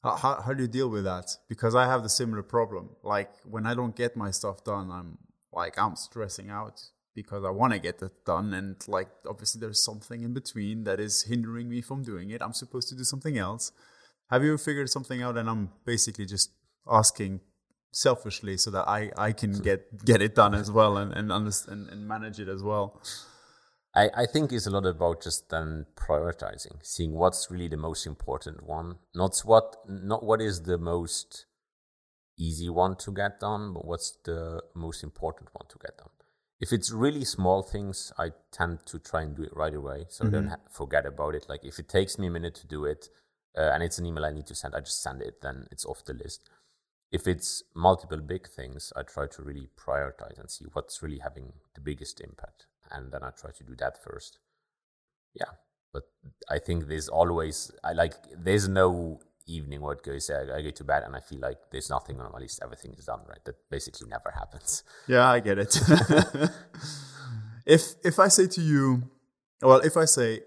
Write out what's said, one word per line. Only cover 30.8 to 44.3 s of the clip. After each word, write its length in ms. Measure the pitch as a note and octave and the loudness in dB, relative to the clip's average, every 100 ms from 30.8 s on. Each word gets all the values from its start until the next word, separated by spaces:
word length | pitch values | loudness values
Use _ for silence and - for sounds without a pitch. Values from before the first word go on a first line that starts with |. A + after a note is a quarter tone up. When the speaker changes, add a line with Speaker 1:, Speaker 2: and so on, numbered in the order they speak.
| E2+ F2 E2+ - - - - _ _ _ _ _ _ _ _ - | 0 -2 -2 -6 -8 -18 -20 _ _ _ _ _ _ _ _ -8
Speaker 2:
easy 300 | E2 D#2 F2 | -6 -4 -4
one 260 | E2+ F#2 F#2 | 2 2 0
to 120 | - | -8
get 300 | G2 G2+ G2+ | -4 -4 -2
done, 340 | G2+ G#2 G#2 | -4 -4 -6
but 100 | F2+ | -10
what's 320 | D#2+ E2+ - - | -6 -6 -6 -10
the 380 | - E2 E2 E2 - F2 | -8 -6 -6 -10 -12 -10
most 260 | E2 D#2+ | -10 -8
important 480 | D#2 - D#2+ D#2 - | -12 -6 -8 -8 -16
one 140 | - - | -20 -20
to 100 | - | -18
get 200 | - - | -18 -18
done. 120 | - _ _ _ _ _ | -20 _ _ _ _ _
If 120 | - | -2
it's 200 | A#2 - | 0 0
really 320 | A2 C3 D3 | 2 2 2
small 380 | C3 - F#2 F#2+ | -4 0 4 4
things, 500 | F#2+ G#2 G2+ F#2 - - | 2 -6 -6 -8 -12 -6
I 140 | E2 - _ | -6 -6 _
tend 340 | - E2+ E2 - | -4 -4 -4 -10
to 140 | E2 | -14
try 220 | - E2 | -6 -6
and 120 | D2+ | -6
do 80 | D2 | -8
it 140 | D#2 D2 | -10 -4
right 180 | D#2 | -4
away, 300 | D2+ C#2 C#2 E2 | -4 -8 -10 -12
so 180 | - A2+ | -4 0
I 40 | |
don't 120 | G2 | 0
Speaker 1:
Mm-hmm. 80 | - | -2
Speaker 2:
ha-, 200 | - _ | -6 _
forget 340 | - C#2 D2 | -12 0 0
about 300 | C#2+ C#2 D2 | 0 -4 -4
it. 120 | D2+ - | -4 -8
Like, 160 | C#2+ | -12
if 140 | C#2 - | -12 -14
it 80 | E2 | 0
takes 280 | F#2+ F#2+ - | 0 0 -2
me 120 | F#2+ | -4
a 20 | |
minute 240 | E2+ E2+ - | -4 -6 -10
to 100 | D#2 | -12
do 160 | D2+ | -6
it, 240 | D2 D#2 - _ _ _ _ - | -4 -6 -10 _ _ _ _ -2
uh, 120 | D#2 | 2
and 100 | C#2+ | 2
it's 160 | E2+ - | 0 -4
an 80 | E2+ | -6
email 180 | D#2+ | -2
I 60 | D2+ | -4